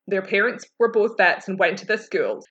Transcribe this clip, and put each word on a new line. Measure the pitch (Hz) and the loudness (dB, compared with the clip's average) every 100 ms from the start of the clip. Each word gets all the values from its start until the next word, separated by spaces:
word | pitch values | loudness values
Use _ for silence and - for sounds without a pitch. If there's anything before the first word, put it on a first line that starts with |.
| - | -6
their | 190 | -4
parents | 190 196 226 233 - - | -2 0 0 -2 -10 -2
were | 233 | 0
both | 226 214 226 | 2 0 2
vets | 180 - - | 2 2 -4
and | 190 | 0
went | 175 190 | 0 0
to | - | -4
this | 220 | -6
school. | - 185 107 107 - | -4 -4 -2 -4 -10